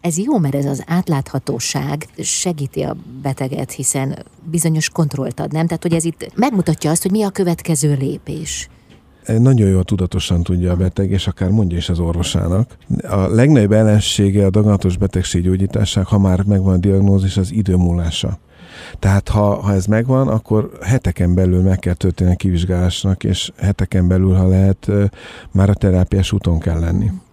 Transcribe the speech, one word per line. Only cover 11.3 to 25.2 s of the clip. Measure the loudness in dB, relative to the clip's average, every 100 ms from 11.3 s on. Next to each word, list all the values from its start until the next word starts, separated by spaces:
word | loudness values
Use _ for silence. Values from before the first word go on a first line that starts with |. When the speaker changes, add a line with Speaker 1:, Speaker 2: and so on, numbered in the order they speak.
| -4 0
Speaker 2:
mondja | 2 0 -2
is | -2
az | -2
orvosának. | -2 -2 -2 -2 0 0 -2 -6 -6 -6
A | -2 -2
legnagyobb | 2 4 6 6 6
ellensége | 4 4 4 2 2 2 4 2
a |
daganatos | 4 2 2 0 0
betegség | -2 -2 -2 -2
gyógyításának, | 0 0 0 0 -2 -2 0
ha | 2
már | 4 2
megvan | 2 2 2
a | 2
diagnózis, | 2 2 4 4 2 0
az | -2
idő | -2 0 2
múlása. | 2 2 -2 -4 -6 -6 _ _ -20 -20 -18 -4
Tehát | 2 2 2
ha, | 0 2 0
ha | 0
ez | 0 0
megvan, | 0 2 0 0
akkor | -2 0 -2 -2 -8
heteken | -2 -2 -2 0 0
belül | 2 2 2
meg | 2 0
kell | -2
történni | -2 -2 0 0
a | 2
kivizsgálásnak, | 0 0 0 0 0 -2 -2 -2
és | 0 -2 -4 -4
heteken | -2 -2 -2 2 2
belül, | 4 4 4
ha | 4
lehet, | 4 4 2 0
ö, | 0 0 -4